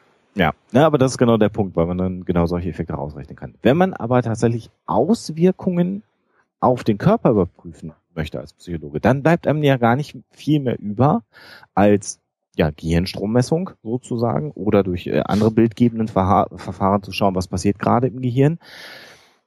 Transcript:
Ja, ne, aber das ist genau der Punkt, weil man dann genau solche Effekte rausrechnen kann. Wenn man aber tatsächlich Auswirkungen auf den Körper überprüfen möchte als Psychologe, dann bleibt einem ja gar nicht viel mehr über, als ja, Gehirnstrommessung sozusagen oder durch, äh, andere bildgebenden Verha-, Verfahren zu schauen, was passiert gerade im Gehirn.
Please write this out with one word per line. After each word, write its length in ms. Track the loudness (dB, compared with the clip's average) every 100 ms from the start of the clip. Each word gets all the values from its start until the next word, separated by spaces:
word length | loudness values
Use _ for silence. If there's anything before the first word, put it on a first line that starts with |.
| _ _ _
Ja, 180 | -2 -2 -2 _
ne, 120 | 2
aber 140 | 4 4
das 140 | 2
ist 60 | 2
genau 180 | 2 4
der 120 | 2
Punkt, 260 | 0 -4 0
weil 100 | -2
man 120 | 0
dann 260 | -4 -4
genau 220 | -4 0 0
solche 220 | -2 -6
Effekte 260 | -6 -8
rausrechnen 420 | -8 -8 -12 -16 -16
kann. 180 | -18 -2
Wenn 140 | 0 2
man 180 | 0
aber 280 | -2 -2 0
tatsächlich 480 | 0 0 0 -2 -8 _ -4
Auswirkungen 1160 | 0 2 0 -4 0 0 0 -2 -2 -2 -4 -12 _ _ _ _ -2
auf 240 | 0 2
den 140 | 0 2
Körper 320 | 2 2 2
überprüfen 640 | 2 0 _ -20 -16 -18 -18 _
möchte 260 | -10 -8 -10
als 140 | -14
Psychologe, 440 | _ -12 -12 -8 -2
dann 240 | 0 2
bleibt 240 | 2 0 0
einem 160 | 0
ja 140 | 2 2
gar 180 | 2
nicht 220 | 0 -4 -12 -20
viel 280 | -10 -2 0
mehr 180 | 0 -4
über, 440 | -4 0 2 2 -4 -20 -20 -20 -8
als 440 | 2 4 4 0 -16 _ _ _ -2
ja, 140 | -2
Gehirnstrommessung 1000 | -2 -2 0 -2 -4 -2 0 0 -2 -4 -10
sozusagen 680 | -8 -8 -6 -4 -2 -2 -4
oder 300 | -6 0 2
durch, 240 | 2 -2 -2
äh, 140 | -2 0
andere 240 | 2 2
bildgebenden 580 | 4 2 2 0 0 -2
Verha-, 400 | 0 2 2 0 -4
Verfahren 460 | -12 -4 0 0
zu 100 | -2
schauen, 220 | -2 0
was 120 | 0 -4
passiert 320 | -2 -2 -2
gerade 280 | 0 0 0
im 160 | -2
Gehirn. 360 | -4 2 2 0 -10 -20 -20 -20 -20 -20 _ _